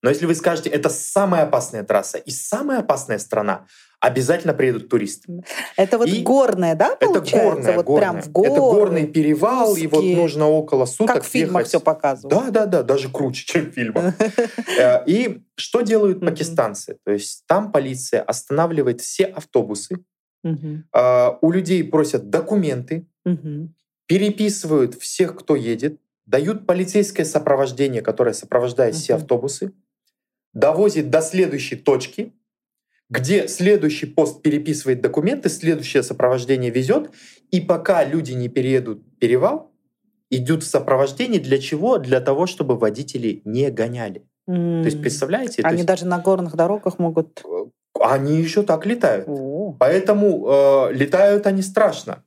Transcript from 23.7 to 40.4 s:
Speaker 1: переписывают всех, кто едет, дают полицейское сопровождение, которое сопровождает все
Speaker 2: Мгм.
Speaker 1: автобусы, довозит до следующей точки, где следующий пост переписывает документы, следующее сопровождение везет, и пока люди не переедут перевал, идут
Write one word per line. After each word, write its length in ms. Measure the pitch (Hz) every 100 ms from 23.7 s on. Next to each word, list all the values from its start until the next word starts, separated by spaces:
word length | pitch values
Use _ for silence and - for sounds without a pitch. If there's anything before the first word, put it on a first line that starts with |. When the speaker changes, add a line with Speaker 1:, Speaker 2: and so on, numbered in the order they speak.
| _ _ _ _
Speaker 1:
переписывают 880 | 180 208 208 214 202 165 156 127 -
всех, 400 | - - 180 -
кто 180 | - 147
едет, 440 | 113 113 139 151 _ _ _
дают 400 | 104 156 202 -
полицейское 580 | 180 185 208 202 - 156
сопровождение, 760 | 151 151 139 139 123 139 120
которое 300 | 107 107 120
сопровождает 640 | 104 - 127 123 120 127 160
все 180 | -
Speaker 2:
Мгм. 40 | 113
Speaker 1:
автобусы, 560 | - 120 139 - - - _ _ _ _ _ _ _
довозит 560 | - 135 160 208 160 135
до 100 | 156
следующей 560 | 160 185 175 143 127 -
точки, 560 | - 131 - - 226 _ _ _ _ _ _ _ _
где 380 | 120 131 196 139
следующий 600 | - 180 208 156 151 -
пост 340 | - 151 -
переписывает 580 | 156 147 147 151 - 127
документы, 480 | 180 - 165 277 185
следующее 540 | - 165 156 127 139
сопровождение 680 | 123 127 127 127 120 135 123
везет, 400 | 117 131 254 302 - - - _
и 100 | 180
пока 420 | 156 165 165 175 139
люди 280 | 160 135
не 160 | 127 123
переедут 540 | 123 131 131 123 107 _ _
перевал, 520 | 117 127 175 302 - _ _ _ _ _ _
идут 320 | 127